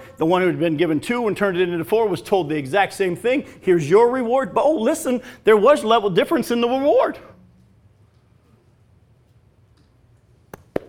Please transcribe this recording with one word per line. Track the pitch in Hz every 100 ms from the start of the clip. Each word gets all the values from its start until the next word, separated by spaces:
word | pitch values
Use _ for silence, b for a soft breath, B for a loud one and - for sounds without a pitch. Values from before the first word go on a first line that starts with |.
| B B
The | 160
one | 180
who | 180
had | 143
been | 165 151
given | 170 151
two | - 240 226
and | 185
turned | 202 175
it | 185
into | 175 165
four | 220 220
was | 175
told | - 196 147
the | 151
exact | 131 190 190
same | - 190 175
thing, | 233 269 - B
"Here's | - 175 143
your | 196 240
reward." | 262 226 254 269
But | 233 262
oh, | 311
listen, | 220 320 - 247 B B -
there | 214
was | 226 294 214
level | 226 202
difference | 175 277 247 -
in | 240
the | 233
reward. | 262 277 480 - - - - - _ _ _ _ _ _ _ _ _ _ _ _ _ _ _ _ _ _ _ _ _ _ _ _ _ _ _ _ _ - - - -